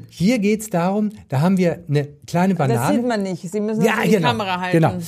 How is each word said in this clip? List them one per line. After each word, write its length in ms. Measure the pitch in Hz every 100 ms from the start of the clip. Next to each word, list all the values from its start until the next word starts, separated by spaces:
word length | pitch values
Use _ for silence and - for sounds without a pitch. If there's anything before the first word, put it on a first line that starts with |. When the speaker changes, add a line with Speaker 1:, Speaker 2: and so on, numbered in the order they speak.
| -
Speaker 1:
hier 300 | - 180 254
geht's 300 | 196 214 214
darum, 420 | 175 175 202 214 - -
da 100 | 135
haben 180 | 165 190
wir 280 | 175 156 -
eine 220 | 147 147 - -
kleine 280 | 170 185 180
Speaker 2:
Das 120 | 139
Speaker 1:
Banane. 280 | - 139 202
Speaker 2:
sieht 100 | 240
man 160 | 220
nicht. 260 | 196 175 170
Sie 120 | 208
müssen 200 | 208 220
Speaker 1:
Ja, 120 | 220 220
Speaker 2:
das 80 |
in 60 | -
die 60 | 208
Speaker 1:
genau, 100 | 202
Speaker 2:
Kamera 320 | 233 196 180
halten. 160 | 180 175
Speaker 1:
genau. 160 | 156 180